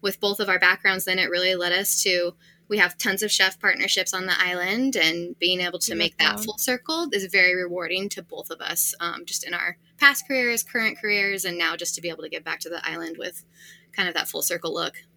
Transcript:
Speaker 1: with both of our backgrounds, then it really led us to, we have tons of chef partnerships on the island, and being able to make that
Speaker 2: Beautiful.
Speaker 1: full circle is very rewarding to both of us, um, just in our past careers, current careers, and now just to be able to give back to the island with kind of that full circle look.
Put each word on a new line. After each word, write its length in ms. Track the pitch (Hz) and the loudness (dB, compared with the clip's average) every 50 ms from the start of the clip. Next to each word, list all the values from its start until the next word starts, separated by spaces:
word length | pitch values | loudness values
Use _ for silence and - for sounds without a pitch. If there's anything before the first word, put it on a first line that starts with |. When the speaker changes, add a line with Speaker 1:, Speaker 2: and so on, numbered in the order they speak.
Speaker 1:
with 180 | - 196 196 - | -2 -4 -2 0
both 200 | - 202 202 202 | -2 -2 0 0
of 100 | 214 196 | 0 2
our 100 | 185 180 | 4 4
backgrounds, 460 | 185 180 190 196 - 202 190 185 170 | 6 4 4 4 2 0 0 2 0
then 140 | - 185 185 | 0 0 0
it 100 | 180 - | 0 0
really 260 | 180 175 180 185 185 | 2 2 2 2 2
led 160 | 180 175 175 175 | 2 0 0 0
us 280 | 185 202 - - - - | 2 2 0 0 2 2
to, 300 | 196 180 175 175 175 175 _ _ - - _ _ _ | 2 2 2 2 0 -4 _ _ -20 -20 _ _ _
we 80 | 208 | 2
have 200 | 208 185 180 - | 2 2 2 2
tons 240 | - - 233 190 190 | -2 -2 -2 0 0
of 80 | 214 208 | 0 0
chef 280 | - - 196 190 190 - | 2 4 4 2 2 0
partnerships 540 | - 202 180 - - 190 - 196 185 - - | 0 0 2 2 0 0 0 0 0 -2 -2
on 120 | 185 185 | -4 -2
the 160 | 185 180 - | -2 0 0
island, 540 | 185 180 180 180 175 185 202 233 262 269 254 | 0 0 0 -2 -2 0 0 2 2 2 2
and 420 | 190 160 160 165 170 175 175 175 _ | 4 2 2 2 0 -4 -8 -4 _
being 200 | 170 180 180 180 | 0 0 2 0
able 180 | 180 175 175 175 | 0 -4 -2 -2
to 140 | - - 170 | -2 -2 0
make 220 | 170 170 165 - | 0 0 0 2
that 200 | - 156 151 - | 2 2 2 2
Speaker 2:
Beautiful. 160 | 208 214 226 214 | 0 -4 -6 -4
Speaker 1:
full 40 | |
circle 520 | - - - 247 247 - - 320 330 339 294 | -4 0 0 0 -2 -2 -4 -2 -2 -2 -2
is 140 | 190 202 190 | -2 -2 -2
very 280 | 185 185 196 185 180 180 | 0 2 4 4 4 4
rewarding 520 | 185 180 175 175 180 170 160 180 185 196 202 | 2 -2 -4 -4 -6 -4 -2 -2 -2 -2 -4
to 120 | - 202 175 | -6 -8 -10
both 260 | 175 170 - - - | _ -14 -14 -10 -10
of 120 | 165 - | -10 -8
us, 340 | - - 170 - - - - - | -6 -4 -2 -2 -2 -2 -2 -4
um, 240 | 170 170 175 - 175 | -4 -4 -4 -6 -8
just 200 | - - - - | -8 -8 -8 -6
in 80 | - 175 | -4 -4
our 240 | 175 175 175 175 _ _ _ _ - | -2 -2 -4 -4 _ _ _ _ 6
past 260 | 294 285 269 - - | 6 6 6 6 -2
careers, 360 | - 277 262 247 240 233 233 - | 0 0 2 2 2 0 -2 -4
current 340 | - - 240 226 220 - | -2 -2 0 0 0 -2
careers, 460 | - - 208 208 202 196 196 196 190 190 | -2 -2 0 2 2 2 0 0 -2 -4
and 120 | 185 175 | -4 -2
now 180 | 175 170 165 165 | 0 0 0 0
just 200 | 156 175 170 - | -2 -4 -6 -6
to 60 | - | -4
be 80 | 170 170 | -6 -6
able 140 | 160 160 156 | -6 -6 -10
to 60 | 156 | -10
give 140 | 160 160 156 | -10 -8 -4
back 140 | 165 160 - | -6 -6 -6
to 80 | - 165 | -6 -10
the 120 | 170 165 - - | -8 -6 -6 -6
island 280 | 160 165 165 165 165 | -6 -6 -8 -8 -8
with 260 | - - 180 175 - - _ _ - - - - - _ _ | -8 -8 -8 -10 -10 -18 _ _ -20 -20 -20 -20 -20 _ _
kind 160 | - - 190 | -4 -2 -2
of 80 | 180 165 | 0 0
that 120 | 165 - - | 0 -2 -2
full 120 | - 165 | -2 -2
circle 320 | 156 - 180 170 - 165 - | -2 -2 -2 -2 -2 -4 -2
look. 220 | 170 165 151 - - - _ _ | -2 -4 -4 -6 -10 -20 _ _